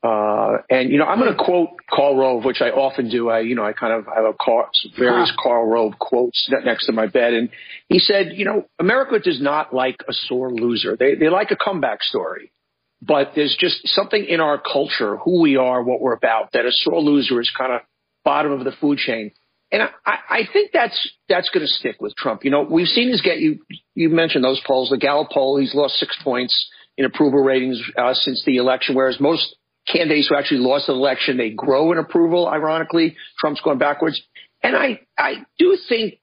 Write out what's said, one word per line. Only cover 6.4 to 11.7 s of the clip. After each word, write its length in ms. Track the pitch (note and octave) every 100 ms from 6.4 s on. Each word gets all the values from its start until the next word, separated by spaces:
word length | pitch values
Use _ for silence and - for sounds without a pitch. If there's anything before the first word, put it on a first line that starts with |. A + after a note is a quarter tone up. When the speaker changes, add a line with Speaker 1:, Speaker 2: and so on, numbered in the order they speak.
| -
Speaker 1:
ne-, 140 | B2+ B2+
next 200 | A2+ -
to 80 |
my 140 | A2+ A2
bed. 260 | B2 A#2+
And 160 | A#2 A#2 - - - _
he 100 | F#3
said, 320 | - G3 F3+ F3
you 100 | G3
know, 200 | A3 - _
"America 400 | F3 B3 C4+ A#3
does 220 | F3+ C#3+
not 320 | C#3+ D3 D3+
like 240 | B2+ C3 B2 -
a 60 |
sore 380 | A#2+ - B2+ C3
loser. 440 | A#2+ A#2+ A2+ G#2 A2
They, 180 | C3 C#3+
they 140 | D#3
like 220 | F3+ G#3+
a 60 | -
comeback 440 | -